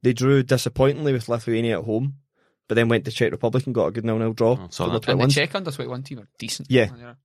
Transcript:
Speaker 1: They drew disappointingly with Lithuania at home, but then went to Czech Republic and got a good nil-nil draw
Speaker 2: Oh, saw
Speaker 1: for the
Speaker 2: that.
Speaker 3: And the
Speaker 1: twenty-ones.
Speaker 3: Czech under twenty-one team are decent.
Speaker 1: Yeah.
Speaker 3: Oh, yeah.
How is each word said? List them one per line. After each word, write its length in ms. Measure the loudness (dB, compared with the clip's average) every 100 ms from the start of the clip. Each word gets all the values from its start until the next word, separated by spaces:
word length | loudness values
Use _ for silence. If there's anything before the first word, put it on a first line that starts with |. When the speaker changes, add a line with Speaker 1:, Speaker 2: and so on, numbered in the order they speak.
Speaker 1:
They 100 | 0
drew 300 | 2 2 2
disappointingly 680 | 2 0 0 2 2 2 -2
with 140 | -2 -2
Lithuania 500 | -6 -2 -2 0 -2
at 60 | -2
home, 300 | -2 -2 -8 _ _ _ _ _
but 60 |
then 140 | 2 4
went 180 | 2 0
to 40 |
Czech 220 | 0 0
Republic 320 | 0 0 0 -2
and 80 |
got 120 | 0 0
a 40 |
good 140 | 0
nil-nil 300 | -2 0 -2
draw 240 | 2 2 2
Speaker 2:
Oh, 60 | -4
saw 140 | -6
Speaker 1:
for 60 | -2
the 0 |
Speaker 2:
that. 20 |
Speaker 3:
And 0 |
the 60 | -2 0
Speaker 1:
twenty-ones. 280 | 2 4
Speaker 3:
Czech 200 | 4 0
under 160 | -4 -6
twenty-one 320 | -8 -8 -8
team 160 | -10 -14
are 80 | -18 _
decent. 320 | -10 -10 2
Speaker 1:
Yeah. 200 | 4 4
Speaker 3:
Oh, 40 | -2
yeah. 140 | -20 -20